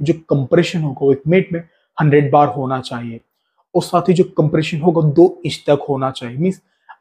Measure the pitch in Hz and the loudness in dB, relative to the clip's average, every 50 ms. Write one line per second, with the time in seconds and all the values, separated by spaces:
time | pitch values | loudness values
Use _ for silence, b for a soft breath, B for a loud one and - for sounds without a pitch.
0 | 143 147 170 165 - _ - 139 131 123 165 170 170 - - 170 156 147 127 - | -4 -2 -2 -4 -2 _ -2 -2 0 2 2 2 2 0 -2 -4 -4 -4 -4 -2
1 | 139 139 135 139 - 156 175 190 190 - 175 170 170 _ _ _ _ _ _ - | 2 2 2 2 0 2 2 2 2 0 -6 -10 -10 _ _ _ _ _ _ -2
2 | 151 151 139 147 143 135 147 147 147 143 143 143 131 127 131 131 127 - 135 120 | 0 4 4 4 2 4 4 4 2 2 0 -6 -6 -4 -6 -6 -8 -10 -10 -10
3 | 120 117 117 113 _ _ _ _ _ _ _ _ _ _ _ 180 - - - 170 | -10 -12 -14 -14 _ _ _ _ _ _ _ _ _ _ _ -4 -2 0 -2 -2
4 | 165 - 180 160 180 - - - 156 151 160 160 156 - 180 156 151 180 165 165 | 2 2 2 2 2 0 0 -2 0 0 0 -2 -2 -2 -6 0 0 0 2 2
5 | 156 151 139 147 170 185 - - - 156 - - - - 147 143 - - 143 131 | 0 2 4 4 4 4 4 -2 -8 -8 -8 -6 0 0 0 0 0 -4 -4 -4
6 | 135 135 131 - 127 117 120 135 165 190 190 - b b b b b b b b | -4 -6 -6 -8 -12 -12 -6 -2 -2 -2 -2 -4 b b b b b b b b